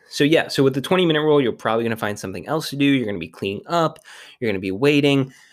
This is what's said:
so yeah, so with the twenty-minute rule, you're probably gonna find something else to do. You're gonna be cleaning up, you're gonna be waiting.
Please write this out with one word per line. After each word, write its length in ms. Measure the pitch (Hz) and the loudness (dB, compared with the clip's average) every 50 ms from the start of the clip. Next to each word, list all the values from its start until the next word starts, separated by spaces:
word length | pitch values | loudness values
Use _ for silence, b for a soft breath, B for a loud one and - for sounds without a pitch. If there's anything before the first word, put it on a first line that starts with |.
| b b | b b
so 160 | - - 147 | -2 0 2
yeah, 240 | 147 160 147 - - | 4 4 2 2 0
so 120 | - - | 0 2
with 120 | 135 135 131 | 2 2 2
the 80 | 135 | 0
twenty-minute 400 | 127 - 185 185 185 165 156 147 | -2 0 0 2 2 2 2 2
rule, 180 | 151 156 147 147 | 2 4 4 4
you're 140 | 131 110 - | 4 2 -2
probably 320 | - - 113 110 117 117 | -2 -2 -2 0 0 0
gonna 100 | 113 113 | -2 -4
find 240 | 110 - 104 104 - | -4 -4 -6 -6 -6
something 260 | - 95 95 90 80 | -8 -10 -10 -10 -8
else 240 | 107 147 160 151 - | -6 -6 -6 -6 -6
to 60 | 143 | -4
do. 80 | 139 143 | 0 0
You're 220 | 139 139 131 120 | 2 2 0 0
gonna 140 | 104 101 85 | -4 -6 -8
be 100 | 80 80 | -8 -10
cleaning 340 | - - - 98 101 - - | -10 -8 -6 -6 -6 -6 -6
up, 320 | - 175 170 160 156 160 - B B B B B B B B | -4 -2 0 0 0 -2 -6 B B B B B B B B
you're 100 | 123 110 | -4 -4
gonna 80 | 98 92 | -4 -2
be 120 | 101 95 | -4 -4
waiting. 600 | 95 101 135 147 151 143 143 143 139 139 131 135 B B B B | -4 0 2 2 4 4 4 4 4 2 0 -2 B B B B